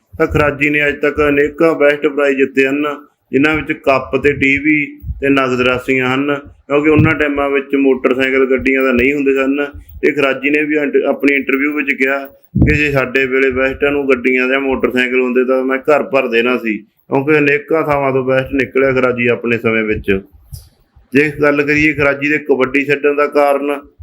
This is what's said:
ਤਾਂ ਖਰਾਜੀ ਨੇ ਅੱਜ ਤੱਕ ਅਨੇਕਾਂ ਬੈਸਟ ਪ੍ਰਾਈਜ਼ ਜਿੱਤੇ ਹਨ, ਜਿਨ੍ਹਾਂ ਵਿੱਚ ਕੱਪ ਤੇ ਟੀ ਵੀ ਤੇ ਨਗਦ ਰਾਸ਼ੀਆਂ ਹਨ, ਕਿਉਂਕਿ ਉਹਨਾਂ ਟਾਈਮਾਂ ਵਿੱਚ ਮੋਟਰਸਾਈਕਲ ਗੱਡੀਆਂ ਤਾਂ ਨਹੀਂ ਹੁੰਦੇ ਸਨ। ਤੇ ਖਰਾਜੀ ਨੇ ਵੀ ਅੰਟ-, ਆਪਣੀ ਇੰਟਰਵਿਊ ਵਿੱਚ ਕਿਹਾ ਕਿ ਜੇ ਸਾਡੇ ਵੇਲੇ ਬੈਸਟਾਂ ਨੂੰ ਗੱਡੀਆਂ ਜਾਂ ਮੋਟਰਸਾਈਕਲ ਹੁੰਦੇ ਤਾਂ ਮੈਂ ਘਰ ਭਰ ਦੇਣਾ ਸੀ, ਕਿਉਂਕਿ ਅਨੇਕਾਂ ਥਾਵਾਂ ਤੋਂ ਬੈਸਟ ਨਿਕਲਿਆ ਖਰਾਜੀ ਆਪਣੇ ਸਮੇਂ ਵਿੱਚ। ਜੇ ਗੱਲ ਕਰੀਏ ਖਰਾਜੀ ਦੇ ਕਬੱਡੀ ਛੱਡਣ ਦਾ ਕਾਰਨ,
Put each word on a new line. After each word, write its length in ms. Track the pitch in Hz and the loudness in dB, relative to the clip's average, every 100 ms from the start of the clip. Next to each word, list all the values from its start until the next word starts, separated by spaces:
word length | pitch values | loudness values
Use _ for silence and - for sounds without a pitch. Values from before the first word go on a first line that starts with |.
| _ - | _ -4
ਤਾਂ 100 | 160 | -2
ਖਰਾਜੀ 420 | 156 147 135 147 | 2 0 0 0
ਨੇ 180 | 147 147 | 0 0
ਅੱਜ 80 | 143 | 0
ਤੱਕ 320 | 147 143 147 | -2 0 0
ਅਨੇਕਾਂ 460 | 143 147 - 165 | 2 0 2 0
ਬੈਸਟ 340 | 147 143 147 151 | 4 2 2 -2
ਪ੍ਰਾਈਜ਼ 300 | 139 143 135 | 0 0 0
ਜਿੱਤੇ 300 | 131 120 135 | 0 0 0
ਹਨ, 160 | 143 147 143 - _ _ | 0 -4 -6 -14 _ _
ਜਿਨ੍ਹਾਂ 240 | 135 151 156 | 0 0 0
ਵਿੱਚ 160 | 143 | -4
ਕੱਪ 460 | 151 147 131 127 135 | -4 0 0 0 -2
ਤੇ 160 | 139 | 0
ਟੀ 240 | 139 135 139 | 0 0 0
ਵੀ 420 | 147 151 139 - - - | 0 0 -2 -10 -12 -6
ਤੇ 80 | 139 | 0
ਨਗਦ 320 | 139 131 123 | 0 0 0
ਰਾਸ਼ੀਆਂ 540 | 123 127 131 131 127 131 | 0 0 -2 -2 0 -2
ਹਨ, 200 | 143 139 - - - | -2 -4 -8 -20 -4
ਕਿਉਂਕਿ 220 | 147 151 | 0 2
ਉਹਨਾਂ 220 | 151 156 | 4 4
ਟਾਈਮਾਂ 380 | 147 151 143 143 | 2 -2 -2 -2
ਵਿੱਚ 260 | 139 139 139 | -2 -2 0
ਮੋਟਰਸਾਈਕਲ 760 | 135 127 135 127 131 135 131 | 2 2 0 0 0 2 2
ਗੱਡੀਆਂ 320 | 131 123 135 | 0 0 0
ਤਾਂ 100 | 131 | 0
ਨਹੀਂ 200 | 123 131 | 2 0
ਹੁੰਦੇ 220 | 147 135 135 | 0 0 0
ਸਨ। 300 | 135 143 143 - - - | 0 -2 -4 -8 -20 -4
ਤੇ 100 | 147 | -2
ਖਰਾਜੀ 380 | 143 135 131 139 | 0 0 0 -2
ਨੇ 140 | 151 | -2
ਵੀ 160 | 151 151 | 0 -2
ਅੰਟ-, 260 | 143 139 - | 0 0 0
ਆਪਣੀ 280 | 135 143 139 | 0 0 0
ਇੰਟਰਵਿਊ 380 | 135 135 147 | 0 -2 -2
ਵਿੱਚ 200 | 151 139 | -4 -4
ਕਿਹਾ 320 | 127 131 139 139 - _ 131 123 | -2 -2 -2 -6 -16 _ 0 2
ਕਿ 60 | 147 | 2
ਜੇ 160 | 147 | 0
ਸਾਡੇ 340 | 135 123 131 135 | 0 0 0 0
ਵੇਲੇ 260 | 131 135 | 2 0
ਬੈਸਟਾਂ 400 | 127 131 131 143 | 0 -2 0 -2
ਨੂੰ 180 | 143 135 | 0 0
ਗੱਡੀਆਂ 380 | 127 127 127 127 | 0 2 0 0
ਜਾਂ 120 | 135 | 0
ਮੋਟਰਸਾਈਕਲ 640 | 135 131 120 127 123 127 | 0 -2 0 0 0 0
ਹੁੰਦੇ 240 | 127 123 127 | 0 0 2
ਤਾਂ 180 | 131 131 | 0 0
ਮੈਂ 120 | 131 | -2
ਘਰ 260 | 143 143 | 0 0
ਭਰ 240 | - 135 131 | 2 -2 0
ਦੇਣਾ 300 | 117 120 123 | 0 0 0
ਸੀ, 200 | 113 101 | -2 -6
ਕਿਉਂਕਿ 600 | - _ _ 135 139 151 | -10 _ _ -2 2 2
ਅਨੇਕਾਂ 460 | 143 147 - 160 | 2 0 0 -2
ਥਾਵਾਂ 280 | 151 143 135 | 0 0 0
ਤੋਂ 120 | 131 | 0
ਬੈਸਟ 300 | 127 131 135 | 0 0 0
ਨਿਕਲਿਆ 380 | 139 120 131 135 | -2 -2 0 0
ਖਰਾਜੀ 360 | 127 127 117 120 | 2 0 0 0
ਆਪਣੇ 300 | 113 120 113 | 0 0 -2
ਸਮੇਂ 260 | 117 113 | 0 -2
ਵਿੱਚ। 360 | 107 104 - 98 - _ _ - - _ _ _ _ | -2 -2 0 -2 -2 _ _ -20 -20 _ _ _ _
ਜੇ 180 | 131 151 135 | 0 0 0
ਗੱਲ 200 | 147 147 | 0 2
ਕਰੀਏ 320 | 147 151 151 | 0 0 0
ਖਰਾਜੀ 360 | 143 143 135 143 | 0 0 0 -2
ਦੇ 80 | 151 | -2
ਕਬੱਡੀ 480 | 147 127 127 139 139 | 0 0 2 0 -2
ਛੱਡਣ 300 | 139 147 143 | 0 0 0
ਦਾ 120 | 147 | 0
ਕਾਰਨ, 520 | 143 143 139 143 139 - _ | 2 2 2 -2 -6 -10 _